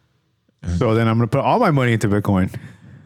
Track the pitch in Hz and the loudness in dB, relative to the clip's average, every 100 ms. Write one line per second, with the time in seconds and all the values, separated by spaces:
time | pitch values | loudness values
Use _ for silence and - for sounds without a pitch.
0 | _ _ _ _ _ _ - 87 120 110 | _ _ _ _ _ _ -6 -2 0 2
1 | 113 113 117 135 117 180 226 143 123 113 | 2 0 0 0 0 2 2 2 2 0
2 | 104 101 104 98 92 - - - - - | 0 0 0 0 -2 -6 -16 -20 -20 -20